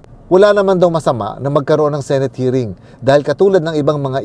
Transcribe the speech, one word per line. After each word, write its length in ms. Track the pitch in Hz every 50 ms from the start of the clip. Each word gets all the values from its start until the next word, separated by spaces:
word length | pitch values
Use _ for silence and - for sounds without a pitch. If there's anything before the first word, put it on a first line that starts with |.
| - - - - - -
wala 240 | 170 185 208 208
naman 240 | 202 208 196 190 190
daw 160 | 175 180 175
masama 480 | 165 160 - 160 139 110 101 107 - -
na 80 | 127 139
magkaroon 480 | 143 151 135 - 156 147 151 147 147
ng 80 | 147 131
Senate 320 | - 143 135 135 131 -
hearing 400 | - 127 127 123 131 120 104 90 - - - - -
dahil 240 | 117 135 139 151 131
katulad 400 | 151 143 - 196 196 190 180 151
ng 160 | 165 160 151
ibang 160 | 139 151 151
mga 260 | 143 139 135 127 135